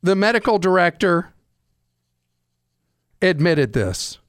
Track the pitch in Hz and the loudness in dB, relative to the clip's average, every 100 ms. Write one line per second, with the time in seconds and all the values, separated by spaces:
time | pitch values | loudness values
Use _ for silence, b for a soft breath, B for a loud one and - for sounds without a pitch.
0 | 175 190 202 233 214 208 180 185 175 - | 0 0 2 0 0 0 2 2 2 0
1 | 196 170 - _ _ _ _ _ _ _ | 0 0 -4 _ _ _ _ _ _ _
2 | _ _ _ _ _ _ _ _ _ _ | _ _ _ _ _ _ _ _ _ _
3 | _ _ 185 156 165 156 131 123 92 95 | _ _ -2 2 0 2 0 -2 -4 -6
4 | - - | -10 -14